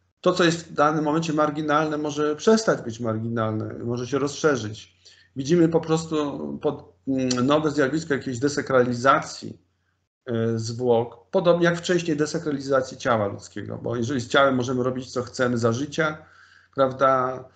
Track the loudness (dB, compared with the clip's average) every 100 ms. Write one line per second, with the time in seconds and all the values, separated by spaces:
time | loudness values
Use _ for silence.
0 | _ _ 0 4 2 2 -2 2 2 2
1 | 0 0 0 0 0 0 0 0 0 -2
2 | -4 -2 -2 0 4 4 4 0 -2 -6
3 | -4 -4 -4 -2 -2 -2 -6 -8 -6 -6
4 | -2 -2 -2 0 0 0 -2 -10 -16 _
5 | -20 -20 _ -6 2 4 6 4 0 -2
6 | -2 -2 -2 -4 -8 -4 -4 -4 -10 _
7 | -4 -2 0 2 4 4 2 0 0 0
8 | -2 -4 -4 -2 -2 -2 2 4 4 2
9 | 4 4 2 -12 -14 -16 _ _ _ _
10 | _ _ -4 -2 0 -2 -4 -2 2 2
11 | 0 -8 _ 0 4 4 4 0 0 0
12 | 0 -2 -2 -2 -4 -6 0 0 0 -4
13 | 0 0 0 -6 -12 -12 -10 -8 -6 -4
14 | -4 -4 0 4 4 2 0 -2 -2 -4
15 | -6 -8 -6 -2 0 2 0 0 -4 -2
16 | -4 -4 -14 _ -20 _ _ 0 0 2
17 | 2 4 0 -4 -12